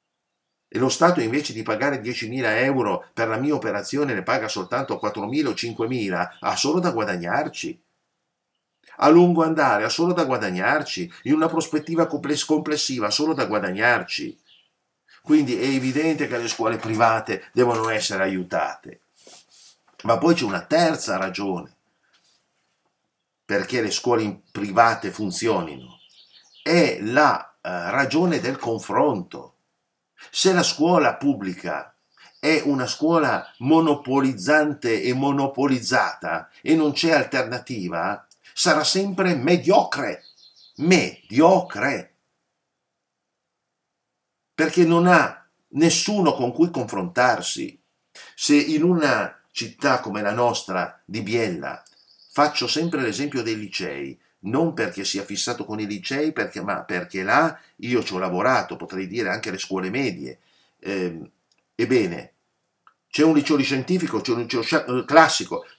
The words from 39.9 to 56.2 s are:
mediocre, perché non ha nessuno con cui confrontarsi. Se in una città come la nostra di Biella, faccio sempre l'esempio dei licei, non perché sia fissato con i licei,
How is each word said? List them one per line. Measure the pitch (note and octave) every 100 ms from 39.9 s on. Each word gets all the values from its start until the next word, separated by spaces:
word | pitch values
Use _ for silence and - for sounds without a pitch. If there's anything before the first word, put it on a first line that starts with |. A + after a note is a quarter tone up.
| - A2+ - - _ - _ - -
mediocre, | D#3+ F3 - - - A#2 E3+ F#3+ - G#2 C3+ G#2+ - _ _ _ _ _ _ _ _ _ _ _ _ _ _ _ _ _ _ _ _ _ _ _ _
perché | - D#3 F3+ E3
non | E3+ F3
ha | E3 A#2+ - _ _ _
nessuno | C#3 E3 - - G#3 D#3+
con | - B2
cui | D3 E3+
confrontarsi. | C#3+ G#2+ G2+ F2 - B2+ G2+ - - - - _ _ _ - -
Se | - - D3
in | D3+ D3+
una | F3 F3 C#3+ A2+ F#2+ - _
città | - A#2+ - C#3+ A#2+
come | G#2+ G#2
la | G#2
nostra | A2+ A#2+ A2+ - F2+ E2 -
di | - G#2+
Biella, | G2 A#2 A2 D#2+ C#2 - - _ _ _ _
faccio | - D3 - -
sempre | D3+ E3+ D3+
l'esempio | A#2 G#2+ C#3+ C3+
dei | A2 G#2+
licei, | G2+ - F2 C#2+ C#2 - _ _ G2
non | C3 E3
perché | C3 G2+ F#2
sia | F#2+ G2+
fissato | G2+ G2+ A#2+ B2 G2+
con | G#2+
i | G#2
licei, | G2+ - C#3